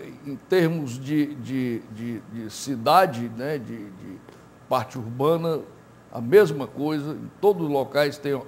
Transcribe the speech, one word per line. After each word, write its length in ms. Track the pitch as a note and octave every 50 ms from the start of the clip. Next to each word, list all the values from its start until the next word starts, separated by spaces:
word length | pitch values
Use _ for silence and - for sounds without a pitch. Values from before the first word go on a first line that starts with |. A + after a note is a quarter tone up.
| - C3+ B2+ B2+ C#3+
em 100 | C#3+ C3+ - - -
termos 500 | F#3 F#3 E3 D#3+ E3+ E3 C#3+ B2 A#2+ C3
de, 360 | C3 C3+ D3+ D3+ D3 D3 D3
de, 440 | B2+ A2+ A#2 C3+ C3 B2+ B2 A#2 G#2+ - -
de, 280 | A2 G#2+ A#2 A#2+ A#2 G2+ - - A2
de 160 | A#2 A2 G#2
cidade, 800 | - - - C#3 C3+ A2+ A2+ C#3+ D#3+ F#3 F#3+ E3+ B2 A#2 A#2+ A#2 A2+
né, 200 | A2+ C3 D3 D#3
de, 320 | C#3 A2 A2+ A#2 A2+ G#2 G2+
de 260 | F#2+ F#2+ G2 F#2+ F#2 F#2+ - - - - - - - - -
parte 300 | - B2+ B2+ A#2 - -
urbana, 640 | C3 G#2+ A2+ A#2+ B2 C#3 D#3 E3+ E3 E3 E3 D#3+ C3+ - - - - - - - - - -
a 80 | - A#2+
mesma 460 | A#2 A#2+ E3 G#3+ G3+ D#3+ D#3 C#3 B2+
coisa, 440 | - - B2 C#3+ D3+ D#3 D3 C#3+ D3+
em 180 | C#3+ - A2+ A2+ - -
todos 240 | F#3 G#3 G3+ E3+ E3
os 80 | D3
locais 460 | C#3+ C3+ B2+ - - C#3+ D3 C#3+ C3+
tem, 240 | - - C#3+ C#3 B2+ A2+